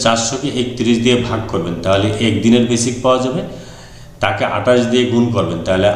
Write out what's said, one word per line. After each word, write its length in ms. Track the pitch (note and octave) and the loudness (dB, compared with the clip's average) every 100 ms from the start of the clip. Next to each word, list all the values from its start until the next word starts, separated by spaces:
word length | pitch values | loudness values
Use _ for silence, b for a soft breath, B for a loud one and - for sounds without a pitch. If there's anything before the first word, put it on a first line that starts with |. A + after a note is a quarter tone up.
চারশোকে 440 | A2+ A#2 - C3 C#3+ B2 | 0 0 -2 -4 -4 -4
একত্রিশ 340 | B2 - A2+ A#2 | -4 -2 0 2
দিয়ে 120 | A#2+ B2 A#2+ | 2 2 0
ভাগ 140 | A2+ - | -4 -4
করবেন, 220 | G2 F2 E2+ | -4 -4 -4
তাহলে 240 | F2 G2 G#2 G#2 A#2 | 0 0 0 0 0
এক 80 | F#2+ | 2
দিনের 200 | A2 A#2 A#2 | 4 4 4
বেসিক 240 | A#2 B2+ A#2 | 0 -2 -2
পাওয়া 140 | C3 B2+ | 0 2
যাবে। 180 | C3 D3+ - B B B B B B - | 0 -4 -6 B B B B B B -4
তাকে 240 | G2+ G#2 A#2+ G2 | -4 -2 -2 -2
আঠাশ 220 | B2 B2 A#2 | 2 2 2
দিয়ে 120 | B2 A#2 | 2 2
গুণ 120 | A#2 A#2 | 2 0
করবেন, 240 | G2 E2+ E2+ E2 | 0 -2 -4 -2
তাহলে 220 | F#2 G2+ | 2 2